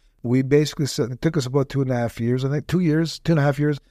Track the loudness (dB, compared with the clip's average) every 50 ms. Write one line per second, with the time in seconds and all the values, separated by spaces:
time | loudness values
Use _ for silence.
0 | _ _ _ _ -4 0 0 0 2 4 4 4 2 2 -2 -4 -4 -4 -2 -2
1 | -4 -4 -4 -2 -2 -2 0 0 -4 0 0 -2 -2 0 -2 -2 -2 0 0 -2
2 | -2 -4 -4 -4 -2 -2 0 0 -2 -2 -4 -4 -4 -2 0 0 2 2 2 2
3 | 0 -2 -4 -4 0 2 2 4 4 2 2 2 0 0 -2 -2 -6 _